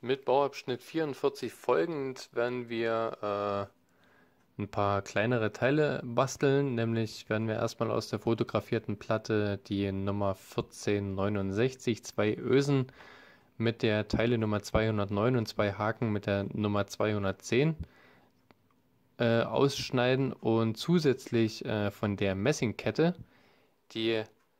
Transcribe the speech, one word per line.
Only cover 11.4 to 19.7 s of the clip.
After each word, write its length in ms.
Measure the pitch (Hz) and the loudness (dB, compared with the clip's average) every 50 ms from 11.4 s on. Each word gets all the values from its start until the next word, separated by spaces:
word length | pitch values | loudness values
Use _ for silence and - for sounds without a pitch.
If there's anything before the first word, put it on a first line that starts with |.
| 98 98 95 101 117 131 127 - - - 117 - - | -2 -2 0 2 0 0 0 -2 -2 -2 -2 -2 -4
zwei 320 | - - - 107 107 107 | -12 -2 0 0 2 0
Ösen 500 | - - - - 131 139 139 143 135 127 127 - - - - - - - - - _ _ _ _ _ | -2 0 2 2 4 4 4 2 0 0 -2 -8 -20 -20 -20 -20 -20 -20 -20 -20 _ _ _ _ _
mit 240 | 110 117 110 - | -2 -2 -2 0
der 260 | - 113 107 107 104 - | 0 2 2 2 0 -2
Teile 300 | - 113 113 120 120 117 | 0 0 2 2 2 2
Nummer 240 | 110 107 107 104 | 2 0 0 -2
zweihundertneun 760 | - - - 110 110 113 107 104 101 98 101 101 104 123 127 127 | -2 0 0 2 2 2 2 0 -2 -2 0 2 2 2 2 2
und 100 | 113 - | 0 -2
zwei 260 | - - 107 104 98 | -2 -2 -2 -2 0
Haken 380 | 98 110 107 113 - - 113 | -2 -2 -2 -2 -2 -2 -2
mit 160 | 104 101 101 - | -2 -2 0 0
der 180 | 101 101 98 98 - | 0 0 0 -2 -4
Nummer 320 | 104 104 104 104 104 101 | -2 0 0 2 0 -2
zweihundertzehn, 920 | - - - 107 107 107 104 98 98 95 - - - - 120 143 160 160 - - - _ - _ - - _ _ _ _ _ _ _ - _ _ _ _ _ _ _ _ _ _ _ _ _ | -2 -2 -2 0 0 0 0 0 -2 -4 -4 -4 0 2 2 4 2 0 -2 -8 -16 _ -20 _ -20 -20 _ _ _ _ _ _ _ -20 _ _ _ _ _ _ _ _ _ _ _ _ _
äh, 240 | 123 117 117 117 | 2 4 4 4
ausschneiden 920 | 117 - 113 123 131 139 | 2 2 2 2 2 2